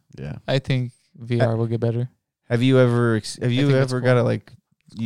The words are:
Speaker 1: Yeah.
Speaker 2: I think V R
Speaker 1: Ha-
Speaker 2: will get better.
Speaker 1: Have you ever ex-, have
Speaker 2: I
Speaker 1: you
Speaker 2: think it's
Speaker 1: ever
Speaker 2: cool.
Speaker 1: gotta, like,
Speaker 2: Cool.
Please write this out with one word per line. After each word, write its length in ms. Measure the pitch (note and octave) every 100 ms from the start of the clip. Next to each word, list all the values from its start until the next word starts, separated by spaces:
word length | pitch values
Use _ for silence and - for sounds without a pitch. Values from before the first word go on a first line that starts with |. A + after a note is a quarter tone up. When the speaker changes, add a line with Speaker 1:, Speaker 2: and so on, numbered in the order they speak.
| _ -
Speaker 1:
Yeah. 200 | D3 A2+ -
Speaker 2:
I 100 | C3+
think 340 | - C3 B2 _ _ -
V 260 | A#2 A#2+
R 100 | A#2
Speaker 1:
Ha- 40 | A2+
Speaker 2:
will 120 | A#2
get 120 | A2+
better. 300 | A#2 A#2 B2+ _ _ _ -
Speaker 1:
Have 140 | A#2+
you 160 | C3 C3
ever 360 | B2 A#2+ A#2+ A2
ex-, 180 | - -
have 160 | B2
Speaker 2:
I 20 |
Speaker 1:
you 140 | B2 C#3+
Speaker 2:
think 60 |
it's 180 | C3+ C3+
Speaker 1:
ever 80 | B2+
Speaker 2:
cool. 40 | B2
Speaker 1:
gotta, 180 | B2
like, 280 | A#2 A2 - - _ _ _
Speaker 2:
Cool. 60 | -